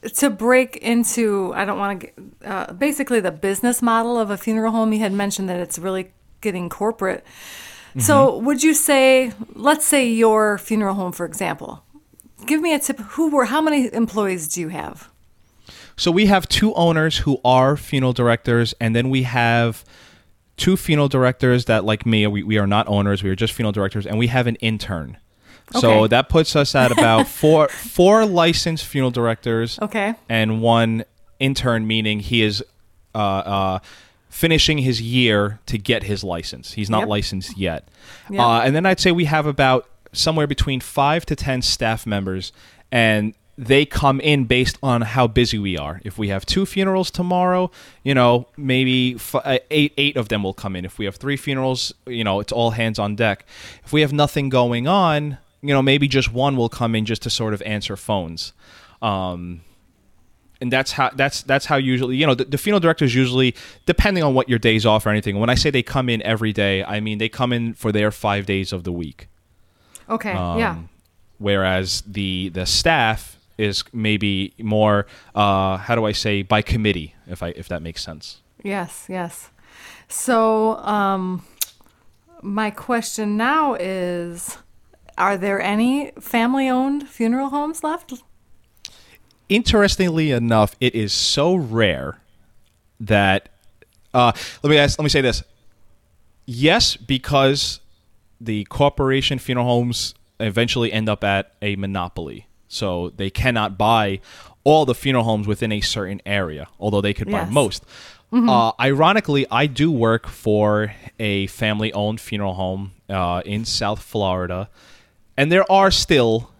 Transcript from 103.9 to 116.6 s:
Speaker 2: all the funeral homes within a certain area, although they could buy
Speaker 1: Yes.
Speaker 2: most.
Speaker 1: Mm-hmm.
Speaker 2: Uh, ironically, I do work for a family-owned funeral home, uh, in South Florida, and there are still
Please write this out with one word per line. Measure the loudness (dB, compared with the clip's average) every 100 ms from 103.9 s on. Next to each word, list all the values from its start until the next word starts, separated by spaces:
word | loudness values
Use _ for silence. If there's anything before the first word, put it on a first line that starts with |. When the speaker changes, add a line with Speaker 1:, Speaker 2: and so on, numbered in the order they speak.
| 4 2 -4 -10 -20 -20 _
Speaker 2:
all | 2 4
the | 4 -2
funeral | 0 0
homes | 0 -2 -2
within | -4 -2
a | -4
certain | -4 -4 -6 -10 -4
area, | -4 -4 -8 -14 _
although | -2 0
they | 0
could | -4 -4
buy | -4
Speaker 1:
Yes. | 0
Speaker 2:
most. | 0 0 -2 -14 -20 -20 -20 _
Speaker 1:
Mm-hmm. | 0 4
Speaker 2:
Uh, | 4 2 0
ironically, | 0 2 4 2 0 0 0
I | 0 0
do | 0 0
work | 2 2 0 -2
for | -8 -2 2 2 0 -2 -8 -20 _
a | -2 -2 -4
family-owned | -4 -4 -2 -2 -2 -4 -4
funeral | -8 -6 -6
home, | -4 -4 -4 -8 -14 _
uh, | -4 -2 -2
in | -4 -6
South | -4 -4 -4 -6
Florida, | -6 -2 0 -2 -4 -6 -8 _ -20 -20 _ _ _ -4
and | 2
there | 2 4
are | 4 4
still | 2 2 4 4 2 -4 _